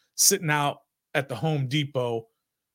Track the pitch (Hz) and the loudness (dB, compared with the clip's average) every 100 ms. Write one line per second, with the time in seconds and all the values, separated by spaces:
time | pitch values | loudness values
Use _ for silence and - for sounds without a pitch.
0 | _ - - 196 160 147 143 - _ _ | _ 2 4 4 2 0 0 -4 _ _
1 | _ 151 135 117 160 147 127 151 139 131 | _ -4 -4 -2 -2 0 0 -2 -2 -2
2 | 120 117 - _ _ _ _ | -2 -4 -8 _ _ _ _